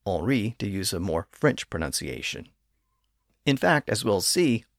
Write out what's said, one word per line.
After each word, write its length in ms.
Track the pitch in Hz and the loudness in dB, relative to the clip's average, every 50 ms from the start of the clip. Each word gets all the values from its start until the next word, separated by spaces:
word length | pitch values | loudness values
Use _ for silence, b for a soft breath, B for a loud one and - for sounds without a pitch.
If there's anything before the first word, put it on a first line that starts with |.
| - | -4
Henri, 480 | 101 92 80 82 117 139 123 101 113 117 - | -2 -2 0 2 2 2 2 0 -2 -4 -4
to 80 | - | -6
use 280 | 101 95 98 92 - 98 | -4 -4 -2 -2 -2 -2
a 60 | 87 | -2
more 260 | 90 98 80 82 82 - - | -2 0 -2 -2 -2 -6 -4
French 360 | - - 147 - - - - | 0 2 2 2 0 -4 -8
pronunciation. 800 | - 82 80 69 - - 78 69 64 - - - - - - - _ _ _ _ _ _ _ _ _ _ _ _ _ _ _ _ _ _ - | -6 -4 -4 -4 -4 -4 -6 -6 -8 -8 -8 -8 -8 -10 -12 -16 _ _ _ _ _ _ _ _ _ _ _ _ _ _ _ _ _ _ -2
In 140 | 147 139 - | 0 0 2
fact, 320 | - 180 160 147 - - | 4 4 2 2 2 0
as 140 | 110 107 - | -2 -2 0
we'll 180 | 113 104 95 90 | 2 2 2 2
see, 420 | - - 190 175 139 117 107 - _ _ | 2 2 2 4 4 2 0 -2 _ _